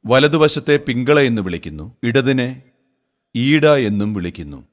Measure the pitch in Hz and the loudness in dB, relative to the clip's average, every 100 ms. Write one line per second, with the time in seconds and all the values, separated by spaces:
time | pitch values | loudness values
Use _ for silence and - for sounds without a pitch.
0 | 110 127 147 156 151 151 143 147 143 120 | 2 2 4 4 2 0 0 -2 0 -4
1 | 127 147 135 117 92 85 82 76 85 _ | 2 2 2 0 -4 -8 -10 -14 -16 _
2 | 120 123 127 131 123 131 _ _ _ _ | -2 0 0 0 -2 -8 _ _ _ _
3 | _ _ _ 117 127 151 151 147 113 104 | _ _ _ -4 0 4 4 4 2 -2
4 | 104 104 87 85 76 69 64 | -2 -4 -6 -10 -14 -16 -20